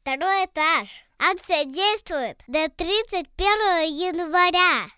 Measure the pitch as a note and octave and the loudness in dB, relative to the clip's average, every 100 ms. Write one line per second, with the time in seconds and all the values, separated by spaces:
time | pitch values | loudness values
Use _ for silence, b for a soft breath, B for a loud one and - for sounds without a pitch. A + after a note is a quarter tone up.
0 | - C4 F4+ G4 F#4 - D#4 D#4+ G#3 - | -6 -2 0 0 0 -2 0 0 -2 -18
1 | _ _ D#4 F#4+ - E4 D4 C#4 G4+ G#4+ | _ _ -2 0 -2 0 0 0 0 0
2 | - D#4 A#3 - - D4 D#4 - E4+ G#4 | -4 -6 -6 -8 -4 -2 -2 -4 -2 -2
3 | A4+ F#4+ D4 - F#4+ G#4+ G#4 F4 D#4+ D4 | -2 -6 -6 -2 0 2 2 2 0 -2
4 | F4+ E4+ E4 F4+ F4+ F4+ F4+ C4 F#3 | -4 -4 -2 2 2 4 4 2 -4